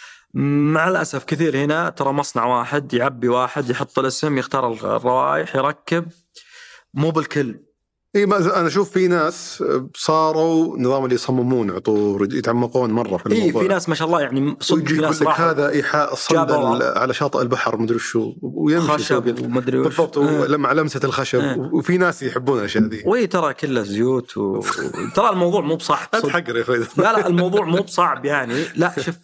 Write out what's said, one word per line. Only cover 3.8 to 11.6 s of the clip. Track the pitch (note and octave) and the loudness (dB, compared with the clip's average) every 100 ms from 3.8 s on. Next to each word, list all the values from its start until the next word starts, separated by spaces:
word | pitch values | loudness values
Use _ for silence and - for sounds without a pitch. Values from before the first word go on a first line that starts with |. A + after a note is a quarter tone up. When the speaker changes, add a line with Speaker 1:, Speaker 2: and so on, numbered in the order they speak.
| C3 - | -4 -2
Speaker 1:
الاسم، | C3+ - D3+ C3+ | -2 -2 -2 -2
يختار | - C3+ B2 | -2 -2 -2
الغ-، | A2 G#2 | -2 -2
الروائح، | A2+ B2 C3 C3+ D3+ - C3+ | 0 0 2 2 0 -2 -2
يركب. | C#3 D3+ - E3+ E3+ - _ - - - - - _ | -2 -4 -4 -4 -4 -12 _ -20 -20 -20 -20 -20 _
مو | C#3 D#3 | -2 0
بالكل. | D#3 D3 D3+ B2+ G#2 _ _ _ _ _ G3+ | 0 0 -2 -2 -6 _ _ _ _ _ 2
Speaker 2:
إيه، | G3+ | 4
ما | G3+ | 4
ز-، | F3 | 4
أنا | G3+ E3 | 2 2
أشوف | F#3 F#3+ | 2 0
في | F#3 F#3 | 2 2
ناس | F3 D#3 E3+ - - C#3 C3+ C3+ - | 2 2 -2 -10 -6 -2 -2 -4 -4
صاروا | - D#3+ D#3 D#3 D#3+ D#3+ D#3+ C3+ | 0 2 2 2 2 2 0 0
نظام | B2 C3+ | 0 0
اللي | C3 B2 | 0 0
يصممون | - B2+ B2 B2+ | 0 0 2 2